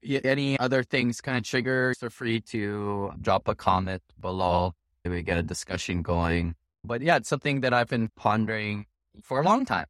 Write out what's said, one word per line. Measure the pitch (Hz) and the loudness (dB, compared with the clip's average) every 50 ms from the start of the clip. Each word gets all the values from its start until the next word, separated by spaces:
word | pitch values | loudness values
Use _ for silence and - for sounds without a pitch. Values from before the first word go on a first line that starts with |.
| _ | _
Y-, | - 135 135 123 | -2 -2 0 2
any | 131 135 139 143 139 135 135 | 2 2 2 2 0 0 2
other | 123 127 131 131 123 | 2 2 2 0 0
things | _ - 135 123 120 117 - | _ -2 0 0 0 -2 -4
kinda | - - 131 123 | -6 -4 -4 -4
trigger, | 110 - - 127 120 131 131 131 127 127 123 - | -4 -2 -2 -2 0 0 0 0 0 0 -2 -4
feel | - 117 | -6 -12
free | - - 120 117 113 117 | -10 -6 -4 -2 -2 -2
to | 107 - - 113 104 101 104 104 104 101 101 101 98 98 - - | -4 -4 -4 -4 -2 -2 -4 -4 -4 -4 -2 -2 -4 -6 -6 -4
drop | - - 95 95 - | 0 0 0 2 2
a | - 107 | 0 -4
comment | - - 107 92 92 92 92 92 92 _ _ _ - | 0 2 2 2 2 0 -2 -6 -8 _ _ _ -10
below. | - 92 92 92 92 90 87 87 87 92 87 _ _ _ _ _ _ | -8 -6 -2 0 0 2 2 2 2 0 -2 _ _ _ _ _ _
Maybe | 87 90 | -6 -4
we | 87 | -4
get | 85 85 90 | -2 0 0
a | 85 82 | 0 0
discussion | 78 87 - - - 92 90 - - 95 90 | -2 -4 -8 -8 -6 -6 -6 -4 -2 -2 -2
going. | 80 - 87 85 85 85 82 85 85 85 82 _ _ _ _ _ - | 0 0 0 2 2 2 2 2 0 -2 -4 _ _ _ _ _ -8
But | - 117 120 | -6 -6 -2
yeah, | 131 165 170 | 2 4 4
it's | 139 113 - | 2 2 -2
something | 151 139 _ 147 139 139 | -4 -2 _ -2 -2 2
that | 127 127 123 | 2 2 4
I've | 120 117 - | 2 2 2
been | 135 120 113 110 _ | 0 -2 -2 -2 _
pondering | - - 107 107 110 110 104 110 107 107 104 104 104 104 _ _ _ _ _ _ 104 | -2 0 2 2 2 2 0 -2 -4 -4 -4 -4 -6 -8 _ _ _ _ _ _ -20
for | - - 131 135 | -10 -4 -2 0
a | 156 | 4
long | 175 214 262 269 | 4 4 2 2
time. | - 113 90 78 | 0 -2 -2 -2